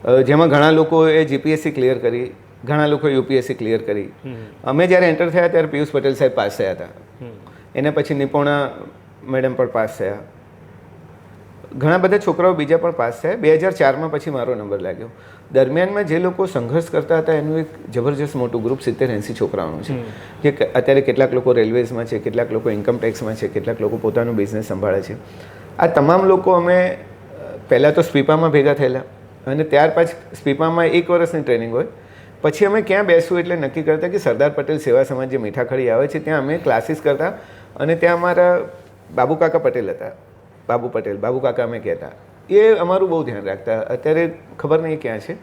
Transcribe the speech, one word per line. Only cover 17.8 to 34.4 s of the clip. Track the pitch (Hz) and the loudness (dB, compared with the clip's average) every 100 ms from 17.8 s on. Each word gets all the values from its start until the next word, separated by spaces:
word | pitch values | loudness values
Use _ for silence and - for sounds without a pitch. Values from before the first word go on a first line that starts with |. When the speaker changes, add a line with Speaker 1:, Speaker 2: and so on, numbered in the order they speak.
| - | -6
Speaker 1:
જબરજસ્ત | 120 127 139 147 139 | -2 -2 -2 -4 -4
મોટું | 120 117 | -4 -2
ગ્રુપ | 110 131 | -2 -2
સિત્તેર | - 117 127 | -4 -2 -2
એંસી | 107 101 | -2 -6
છોકરાઓનું | 113 98 98 80 80 | -4 -4 -2 -6 -8
છે. | - | -8
Speaker 2:
હમ. | 131 113 - - - | -8 -8 -16 -18 -2
Speaker 1:
જે | 147 | -2
ક-, | 139 110 | 0 0
અત્યારે | - - 135 | 2 4 4
કેટલાક | 135 123 131 | 4 2 2
લોકો | 127 127 | 2 2
રેલવેઝમાં | 123 110 120 117 120 113 | 2 2 0 -2 -6 -6
છે, | 113 | -6
કેટલાક | 113 113 120 | -4 -4 -2
લોકો | 113 113 | -2 -2
ઇન્કમ | 104 101 120 | -2 -2 -2
ટેક્સમાં | 113 107 110 110 | -2 -4 -8 -6
છે, | 98 | -6
કેટલાક | 107 113 110 | -4 -6 -4
લોકો | 104 113 | -4 -2
પોતાનું | 110 117 117 110 | -2 0 -2 -2
બિઝનેસ | 101 107 107 | -2 -4 -6
સંભાળે | 98 101 98 | -4 -2 -2
છે. | 95 104 - - - - - - | -4 -14 -16 -20 -20 -20 -18 -2
આ | 170 | 2
તમામ | 151 143 180 190 | 4 4 4 6
લોકો | 185 185 | 4 4
અમે, | 180 175 180 180 | 2 4 2 2
અ, | - - - - - - - - | -4 -14 -20 -20 -16 -16 -16 0
પહેલાં | 123 147 | 4 4
તો | 151 | 4
સ્પીપામાં | 160 147 135 156 165 | 2 2 4 4 4
ભેગા | 147 143 | 4 4
થયેલા | 139 131 131 - - - - - | 2 0 -2 -8 -20 -20 -14 -6
અને | 139 | -4
ત્યાર | 156 143 156 165 | 2 4 4 4
પછી | 170 - - - | 0 -2 -18 -6
સ્પીપામાં | 143 139 160 165 165 | -4 0 0 2 2
એક | 175 170 | 2 2
વર્ષની | 175 170 170 | 0 0 -2
ટ્રેનિંગ | 135 117 117 | -2 -2 0
હોય, | 120 - - - - - - | -4 -4 -10 -20 -20 -20 -2
પછી | 151 151 202 | -2 2 2
અમે | 214 | 2
ક્યાં | 208 196 202 | 2 0 4
બેસવું | 170 170 175 | 2 4 -2
એટલે | 170 170 | -2 -4
નક્કી | 139 165 | -4 -2
કરતા | 156 156 175 | -2 0 -2
કે | 190 | -2
સરદાર | 135 113 | -2 2